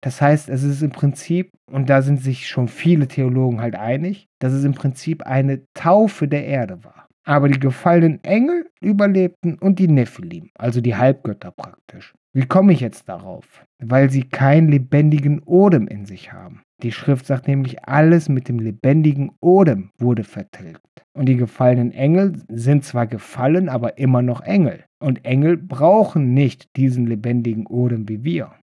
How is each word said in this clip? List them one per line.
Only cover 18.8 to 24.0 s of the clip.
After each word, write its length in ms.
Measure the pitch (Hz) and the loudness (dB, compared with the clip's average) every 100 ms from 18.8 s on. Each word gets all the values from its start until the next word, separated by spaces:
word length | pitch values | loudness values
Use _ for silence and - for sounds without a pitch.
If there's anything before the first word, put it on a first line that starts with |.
| - 151 156 143 139 _ | 2 2 2 0 -4 _
Odem 500 | 170 185 180 107 95 _ | 2 4 4 2 -6 _
wurde 240 | 120 117 | -2 -2
vertilgt. 560 | 104 - 98 - 90 80 _ _ _ - | -4 -12 -16 -18 -20 -20 _ _ _ -4
Und 100 | 131 | 0
die 100 | 127 | 0
gefallenen 560 | 120 - 127 123 120 | -2 0 2 2 -2
Engel 400 | - 135 170 196 170 - | -2 0 2 0 -4 -12
sind 360 | 117 117 143 | -6 0 0
zwar 220 | 131 127 113 | 0 -6 -4
gefallen, 640 | 113 - - 131 165 185 | -6 -12 -4 0 0 0
aber 300 | 127 117 | -4 -6
immer 240 | - | -2